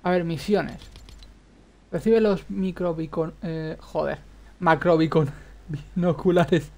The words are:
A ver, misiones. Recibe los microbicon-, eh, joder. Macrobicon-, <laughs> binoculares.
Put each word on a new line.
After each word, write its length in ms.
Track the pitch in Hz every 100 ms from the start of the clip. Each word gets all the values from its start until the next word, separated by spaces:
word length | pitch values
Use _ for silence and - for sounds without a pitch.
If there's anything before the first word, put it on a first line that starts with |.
A 80 | 180
ver, 120 | 180
misiones. 580 | 170 160 - 202 156 - - - - - - - _ _ _ _ _
Recibe 300 | 165 214 226
los 260 | 214 196 -
microbicon-, 840 | 196 185 180 175 165 160 165 160 -
eh, 360 | 175 160 156 143
joder. 400 | - 160 147 151 - - - -
Macrobicon-, 720 | 180 160 175 160 160 160 151 - - - -
<laughs> 280 | 147 - 185
binoculares. 760 | 175 - 190 175 170 170 -